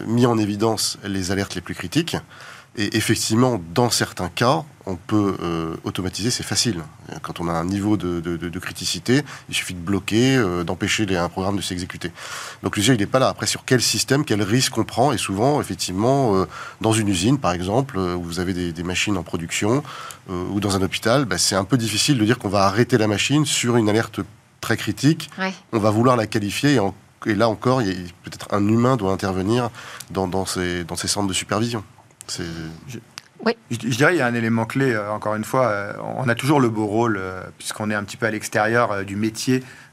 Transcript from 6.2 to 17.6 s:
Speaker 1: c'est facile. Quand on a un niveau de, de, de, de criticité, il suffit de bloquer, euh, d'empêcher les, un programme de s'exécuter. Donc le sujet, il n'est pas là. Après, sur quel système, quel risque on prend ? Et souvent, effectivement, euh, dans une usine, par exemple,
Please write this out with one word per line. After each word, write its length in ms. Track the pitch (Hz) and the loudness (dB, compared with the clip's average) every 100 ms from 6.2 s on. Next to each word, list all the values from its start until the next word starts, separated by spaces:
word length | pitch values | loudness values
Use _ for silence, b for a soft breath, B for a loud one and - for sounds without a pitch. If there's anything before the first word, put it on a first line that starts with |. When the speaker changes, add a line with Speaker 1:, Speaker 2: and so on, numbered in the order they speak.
| 107 | -4
Speaker 1:
c'est 140 | - | -4
facile. 400 | - - 123 85 78 - - - | -2 0 0 -2 -8 -16 -14 -12
Quand 200 | - - | -10 -6
on 80 | 85 | -2
a 40 | |
un 120 | 85 | -2
niveau 320 | 87 98 104 104 | -2 0 2 2
de, 240 | 87 87 | 0 -4
de, 160 | 82 82 | -4 -4
de, 120 | 85 | -6
de 100 | 90 | -8
criticité, 640 | - - 92 90 98 135 143 B - | -10 -8 -6 -4 2 2 0 B -8
il 80 | - | -6
suffit 180 | - | -6
de 60 | 90 | -6
bloquer, 560 | 85 98 - 104 127 135 | -2 -2 0 2 4 4
euh, 260 | 101 87 | 2 0
d'empêcher 420 | 87 92 101 - | -2 -2 -2 0
les, 120 | 104 92 | 0 0
un 120 | 87 | 0
programme 280 | 95 95 101 | -2 -2 -2
de 60 | |
s'exécuter. 500 | - 90 92 - 85 B B B B B | -4 -6 -8 -8 -10 B B B B B
Donc 140 | 101 - | -4 2
le 60 | |
sujet, 120 | 107 | 4
il 60 | 123 | 4
n'est 60 | 101 | 4
pas 120 | 131 | 4
là. 80 | 120 | 4
Après, 220 | 90 107 | 2 -4
sur 160 | - | -4
quel 180 | - 127 | 2 2
système, 420 | - 110 - 135 | 4 0 2 0
quel 160 | 143 104 | 2 0
risque 380 | 98 123 127 117 | 2 2 2 -2
on 60 | |
prend ? 260 | 104 - 139 | -2 2 2
Et 80 | 117 | 2
souvent, 420 | - 95 127 147 | -2 2 2 2
effectivement, 760 | 101 90 - 92 117 135 123 95 | -2 -4 -4 0 2 4 4 2
euh, 80 | 92 B B - | 0 B B -2
dans 120 | 110 | 0
une 160 | 110 101 | 2 2
usine, 300 | 90 101 143 | 2 2 2
par 120 | 90 | 2
exemple, 480 | 87 | 0